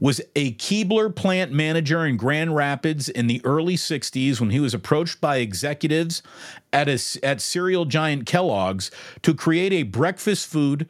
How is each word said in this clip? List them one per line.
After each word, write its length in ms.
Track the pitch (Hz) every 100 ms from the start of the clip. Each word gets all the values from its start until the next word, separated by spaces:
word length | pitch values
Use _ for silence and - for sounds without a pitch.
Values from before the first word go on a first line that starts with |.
was 180 | 135 123 - 143
a 180 | 139 110
Keebler 580 | - 202 196 220 214
plant 400 | 170 196 185 160
manager 520 | 143 156 165 151 165 160
in 120 | 117
Grand 360 | 123 151 165
Rapids 540 | 151 143 139 160 151 123
in 200 | 123 120
the 140 | 117 131
early 320 | 151 170 180
sixties 640 | - 143 - 135 135 117
when 80 | 110
he 100 | 131
was 140 | 139
approached 480 | 104 - 151 170 -
by 160 | 151 135
executives 840 | 113 92 143 147 151 156 165 165 - - - - -
at 160 | 139 143
a 40 |
s-, 240 | 127 - -
at 160 | 135 139
cereal 460 | - 175 185 185 160
giant 400 | 156 156 143 113
Kellogg's 680 | 180 185 101 95 95 - - - -
to 120 | -
create 380 | 143 165 165 196
a 120 | 185
breakfast 640 | 113 104 165 185 214 196 -
food 420 | 156 143 143